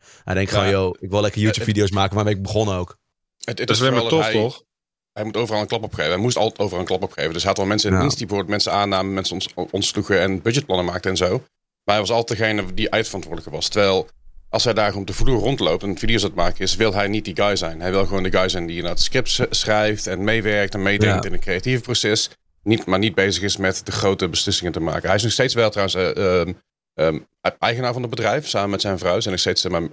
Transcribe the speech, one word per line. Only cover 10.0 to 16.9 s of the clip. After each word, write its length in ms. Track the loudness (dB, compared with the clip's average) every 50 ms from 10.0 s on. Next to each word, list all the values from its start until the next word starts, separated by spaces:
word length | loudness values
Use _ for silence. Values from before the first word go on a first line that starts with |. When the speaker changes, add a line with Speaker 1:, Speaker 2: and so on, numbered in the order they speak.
| 0 2 2 4
Speaker 2:
en 220 | 4 2 0 0
budgetplannen 440 | 0 0 0 0 0 0 -2 -2 0
maakten 240 | -2 -4 -4 -4 -2
en 60 | 0
zo. 120 | 0 0 0 0 -2 -4 -8 _ _ _ _ _ _ _
Maar 100 | 0 0
hij 40 | 2
was 120 | 2 0
altijd 280 | 0 0 0 -2 -2 -2
degene 360 | 0 0 0 -2 -2 -2 -2
die 140 | -2 -2 0
eindverantwoordelijke 680 | 0 0 0 -2 -6 -8 -8 -8 -10 -10 -10 -10 -8
was. 120 | -6 -6 -2
Terwijl, 400 | 0 2 4 4 4 2 0 -4 -10 -20 -20 -20 -20 -20 -10 -6
als 160 | -4 0 0
hij 80 | 2 2
daar 200 | 2 0 0 0
op 120 | -4 -6
de 60 | -6
vloer 260 | 0 4 4 6 6 4
rondloopt 420 | 2 0 0 0 0 0 0 0
en 160 | -2 -4 -4 -2
video's 220 | 0 2 2 2
aan 40 | 0
het 100 | 0 0
maken 240 | 0 0 2 2 0
is, 160 | -2 -2 0
wil 180 | 2 2 2